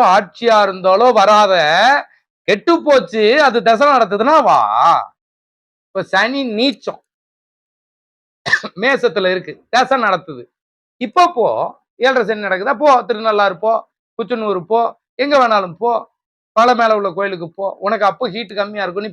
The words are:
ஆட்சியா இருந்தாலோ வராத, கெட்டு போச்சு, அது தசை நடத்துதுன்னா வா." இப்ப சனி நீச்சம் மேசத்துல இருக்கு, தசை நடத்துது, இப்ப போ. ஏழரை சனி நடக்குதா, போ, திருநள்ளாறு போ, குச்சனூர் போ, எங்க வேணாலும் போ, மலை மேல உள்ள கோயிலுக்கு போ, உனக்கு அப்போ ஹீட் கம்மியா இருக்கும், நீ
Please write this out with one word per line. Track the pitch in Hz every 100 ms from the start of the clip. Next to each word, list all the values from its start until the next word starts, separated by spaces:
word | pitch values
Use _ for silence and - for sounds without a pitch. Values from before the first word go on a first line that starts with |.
| 214
ஆட்சியா | 196 185 - 233 214 202
இருந்தாலோ | 185 185 196 247 220
வராத, | 196 214 208 180 151 170 233 285 - _ _ _ -
கெட்டு | 202 - 330 302
போச்சு, | 269 170 220 208 285 285
அது | 226 208
தசை | 220 285
நடத்துதுன்னா | 262 208 202 226 311 220
வா." | 143 107 110 156 143 101 _ _ _ _ _ _ _ _
இப்ப | 190 -
சனி | 190 220 277 254 214
நீச்சம் | 269 214 - - _ _ _ _ _ _ _ _ _ _ _ _ _ _ - - 220 -
மேசத்துல | 233 277 233 208 185
இருக்கு, | 185 151 147 _ 233
தசை | 254 269 214
நடத்துது, | 180 - 127 120 _ _ _ _ _
இப்ப | 240 359 349 294
போ. | 185 113 165 - _ -
ஏழரை | 247 254 202
சனி | 214 202
நடக்குதா, | 185 208 226
போ, | 294 254 214
திருநள்ளாறு | 214 220 208 202 165 214
போ, | 226 - _ _ -
குச்சனூர் | 202 240 214 180 160
போ, | 226 233 - _ -
எங்க | 285 285
வேணாலும் | 240 208 185 160
போ, | 233 233 - _ _ _ _ -
மலை | 240 240
மேல | 226 214
உள்ள | 202 175
கோயிலுக்கு | 196 185 165 180
போ, | 196 - 196
உனக்கு | 214 196
அப்போ | 165 247
ஹீட் | 196 202 208
கம்மியா | 202 208 185
இருக்கும், | 175
நீ | 208